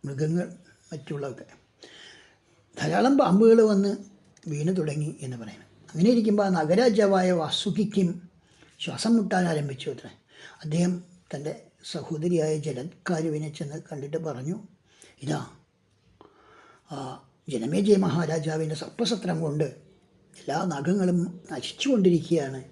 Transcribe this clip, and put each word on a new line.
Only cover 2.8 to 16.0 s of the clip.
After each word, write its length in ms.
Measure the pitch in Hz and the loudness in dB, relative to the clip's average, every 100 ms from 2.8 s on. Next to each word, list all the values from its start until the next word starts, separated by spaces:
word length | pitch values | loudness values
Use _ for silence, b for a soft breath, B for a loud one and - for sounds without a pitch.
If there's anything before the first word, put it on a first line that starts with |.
| 151 175 240 277 | -2 2 4 6
പാമ്പുകൾ 440 | 262 185 226 226 | 6 8 8 8
വന്ന് 340 | 214 196 202 - - - _ _ - | 8 4 2 -2 -10 -20 _ _ -10
വീണു 240 | 147 156 | -4 -2
തുടങ്ങി 440 | 185 151 147 151 - | 0 -2 -2 -6 -8
എന്ന് 160 | 139 123 | -12 -12
പറയുന്നു. 280 | 107 - - _ - | -14 -16 -20 _ -12
അങ്ങനെ 200 | 160 196 | 2 4
ഇരിക്കുമ്പോൾ 320 | 240 214 208 | 4 4 2
ആ 60 | 196 | 2
നഗരാജാവായ 840 | 180 156 185 254 208 202 190 185 | 2 2 4 4 4 4 4 4
വാസുകിക്കും 920 | 175 151 - 208 185 214 196 180 - - _ b b b b | 2 0 -4 -2 -2 0 2 0 -2 -12 _ b b b b
ശ്വാസം 360 | - - 226 226 | -10 -4 2 2
മുട്ടാൻ 320 | 190 196 180 | 2 0 0
ആരംഭിച്ചു 420 | 156 143 135 - | -2 -4 -8 -10
അത്രേ. 200 | 127 - - _ B B B | -10 -14 -20 _ B B B
അദ്ദേഹം 400 | 156 160 180 180 - - _ | -4 0 0 0 -8 -20 _
തൻ്റെ 280 | 143 151 - - _ - | -10 -8 -10 -16 _ -12
സഹോദരിയായ 680 | 160 - 156 170 175 151 156 | -12 -8 -4 0 0 0 -2
ജലത്കാരുവിനെ 920 | 151 123 151 - - 165 160 151 156 | -4 -8 -10 -12 -6 -4 -2 -4 -6
ചെന്ന് 300 | 151 147 156 | -10 -10 -10
കണ്ടിട്ട് 360 | - 147 139 156 | -12 -12 -8 -8
പറഞ്ഞു, 500 | 160 127 135 214 - _ _ b b b | -6 -8 -8 -8 -10 _ _ b b b
"ഇതാ, 240 | 135 - - - _ _ _ _ | -8 -6 -8 -18 _ _ _ _